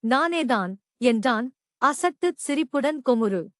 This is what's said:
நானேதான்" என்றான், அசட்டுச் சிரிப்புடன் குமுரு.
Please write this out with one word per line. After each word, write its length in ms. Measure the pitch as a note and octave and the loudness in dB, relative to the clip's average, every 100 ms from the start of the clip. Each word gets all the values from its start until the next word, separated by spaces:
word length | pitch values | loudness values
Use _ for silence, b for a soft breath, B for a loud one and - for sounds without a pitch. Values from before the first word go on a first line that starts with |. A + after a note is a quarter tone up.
| A3+ | 0
நானேதான்" 640 | C4 E4 E4+ C4+ A#3 F#3 G3 _ _ | 0 2 0 0 0 -2 -8 _ _
என்றான், 580 | A#3+ A3+ B3+ A3+ B3 _ _ _ | 2 2 2 0 -4 _ _ _
அசட்டுச் 540 | C4 D4 F4 - F4 - | 0 2 -2 0 -4 -4
சிரிப்புடன் 640 | - C#4+ D4 C#4+ C#4 D4+ B3+ | -4 -2 0 0 0 -2 0
குமுரு. 380 | A#3+ A3 F#3+ D#3+ | 2 2 -2 -6